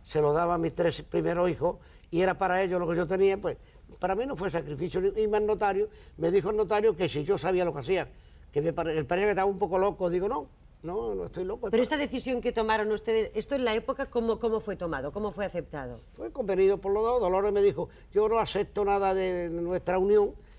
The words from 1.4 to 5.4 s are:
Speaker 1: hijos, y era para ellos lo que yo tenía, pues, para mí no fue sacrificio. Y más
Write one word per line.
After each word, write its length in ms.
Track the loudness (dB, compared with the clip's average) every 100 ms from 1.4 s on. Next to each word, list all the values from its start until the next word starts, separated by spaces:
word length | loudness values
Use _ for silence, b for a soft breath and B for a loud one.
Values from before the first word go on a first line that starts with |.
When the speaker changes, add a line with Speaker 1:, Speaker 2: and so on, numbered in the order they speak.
| 0
Speaker 1:
hijos, 280 | 0 -2 -4 b b -4
y 100 | 0
era 160 | 0 2
para 240 | 0 2
ellos 180 | 0 0
lo 80 | 0
que 80 | 0
yo 120 | 0
tenía, 320 | 2 4 2
pues, 160 | -2 -6 b b -20 -4
para 140 | -2
mí 100 | -2 -4
no 80 | -4
fue 160 | -4
sacrificio. 500 | -4 -4 -6 -4 0 0 0
Y 60 | 0
más 140 | 2